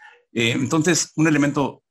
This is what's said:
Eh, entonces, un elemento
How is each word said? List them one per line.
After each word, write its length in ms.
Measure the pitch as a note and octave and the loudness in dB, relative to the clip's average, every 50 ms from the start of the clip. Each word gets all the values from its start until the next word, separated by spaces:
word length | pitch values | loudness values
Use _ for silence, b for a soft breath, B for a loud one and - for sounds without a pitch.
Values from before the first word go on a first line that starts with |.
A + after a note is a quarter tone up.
| B B B B B B - | B B B B B B -4
Eh, 180 | A2+ A#2 A#2 C3 | -2 0 0 0
entonces, 600 | C3 B2+ A#2+ D#3+ D#3+ D3+ F3+ D#3+ - - - - | -2 -2 -2 0 0 2 2 0 0 -2 -4 -2
un 120 | D#3 D#3 D#3+ | 0 0 2
elemento 560 | D3+ C#3+ C#3+ C#3+ C3+ D3 C3+ A#2+ - - _ _ | 2 2 0 0 0 0 -2 -2 -4 -10 _ _